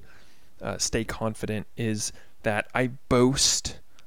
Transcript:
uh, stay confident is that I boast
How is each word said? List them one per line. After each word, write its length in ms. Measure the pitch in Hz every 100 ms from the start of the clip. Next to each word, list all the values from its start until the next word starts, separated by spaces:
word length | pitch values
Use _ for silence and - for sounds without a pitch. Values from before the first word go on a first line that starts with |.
| - - - - - -
uh, 160 | 92 92
stay 260 | - 120
confident 600 | 110 - 113 107 107 107 - -
is 360 | 113 107 - - - -
that 240 | 113 107 -
I 140 | - 127 127 -
boast 720 | 127 127 135 - - - - - -